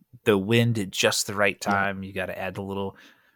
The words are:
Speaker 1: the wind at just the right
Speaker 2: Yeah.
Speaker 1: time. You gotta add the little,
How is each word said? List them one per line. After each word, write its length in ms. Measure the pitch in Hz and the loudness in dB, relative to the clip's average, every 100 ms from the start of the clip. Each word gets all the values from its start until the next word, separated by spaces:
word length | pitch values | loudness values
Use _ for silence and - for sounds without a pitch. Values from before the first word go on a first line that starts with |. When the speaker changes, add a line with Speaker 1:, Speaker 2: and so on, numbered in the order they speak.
| _ - - | _ -4 2
Speaker 1:
the 120 | 101 | 4
wind 400 | 98 117 117 110 | 4 4 4 0
at 100 | 95 | -4
just 360 | - 107 - - | 0 2 2 -2
the 60 | 101 | 0
right 220 | 101 - | 0 0
Speaker 2:
Yeah. 100 | - | 0
Speaker 1:
time. 320 | 101 98 98 | 0 0 -4
You 100 | 95 | -8
gotta 240 | 95 92 90 | -6 -6 -6
add 180 | 95 95 | -8 -6
the 60 | |
little, 340 | 98 98 98 - - _ _ | -6 -4 -6 -8 -18 _ _